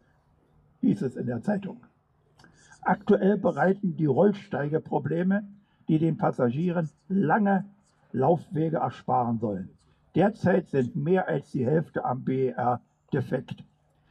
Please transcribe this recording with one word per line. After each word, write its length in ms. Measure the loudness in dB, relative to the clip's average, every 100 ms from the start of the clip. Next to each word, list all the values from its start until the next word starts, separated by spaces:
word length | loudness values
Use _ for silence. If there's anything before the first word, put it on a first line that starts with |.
| _ _ _ _ _ _ _ -2
hieß 220 | 0 0
es 140 | -2 -4
in 100 | -6
der 160 | -4
Zeitung. 360 | -2 -4 -4 -14 -20 _ _ _ _ _ -20 _ _ -10
Aktuell 540 | -4 -4 2 4 4 2
bereiten 600 | 0 2 2 2 -2 0
die 100 | 0
Rollsteige 720 | 4 4 2 -6 -6 -2 -4
Probleme, 640 | -2 -4 -2 -2 0 0 -2 -18 _ _ 0
die 100 | 2
den 200 | 2 0
Passagieren 720 | -2 0 0 0 -2 -2 -4 _ -4
lange 560 | 0 2 2 4 2 -2 _ _ _ _
Laufwege 640 | 0 2 2 0 -2 -2 -2
ersparen 640 | -4 -6 -2 0 0 -2
sollen. 300 | -2 -6 -8 _ _ _ _
Derzeit 540 | 2 2 2 2 2 0
sind 260 | -2 -2
mehr 320 | -2 0 0 2
als 240 | -4 -4
die 160 | -4 0
Hälfte 380 | 0 0 -6
am 180 | -4 -4
B 260 | -2 0 0
E 20 |
R 300 | 0 -2 -2 _ _ -6
defekt. 520 | -4 -2 -4 -6 -14 -16 _ _ _ _